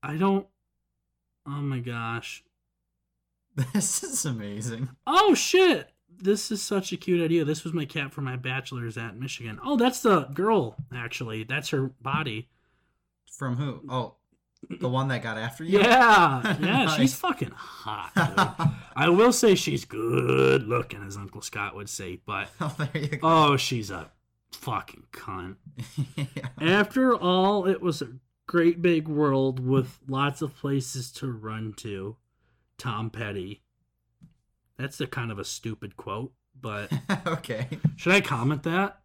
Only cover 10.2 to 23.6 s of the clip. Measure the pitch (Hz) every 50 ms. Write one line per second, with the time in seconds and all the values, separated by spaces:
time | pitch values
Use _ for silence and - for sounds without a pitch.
10.2 | 135 127 143 160 185 220 226 196 135 113 - - - - - 123 117 117 - -
11.2 | - 113 110 110 110 113 131 147 151 - - 139 135 127 - _ 120 127 139 151
12.2 | 156 139 107 107 117 _ _ _ _ _ _ _ _ _ _ _ _ _ _ _
13.2 | _ _ - - 139 127 123 120 147 143 120 - - 139 127 127 117 101 - _
14.2 | _ _ _ _ _ _ _ _ - - - - - 127 123 131 135 139 127 120
15.2 | 127 117 113 110 110 117 - - 160 165 190 202 196 240 240 - 262 233 214 196
16.2 | 175 151 135 - - 220 180 - - 175 175 269 240 170 156 214 247 269 - -
17.2 | - 359 294 - - 98 - - - - - - - - 107 104 87 - - 196
18.2 | 170 143 - 202 185 120 - - - 160 - - - - - - 143 170 175 185
19.2 | 226 247 240 - - 220 190 185 - 160 143 135 - - - 107 113 113 127 131
20.2 | 127 123 65 65 65 65 65 135 120 104 120 123 - - - 101 101 98 98 104
21.2 | 98 98 - 104 - - - 107 101 101 - 101 101 98 - - 101 90 90 90
22.2 | _ - 104 92 104 - - - 165 147 - - 151 135 - 160 - 151 - 131
23.2 | - 160 165 160 156 147 143 131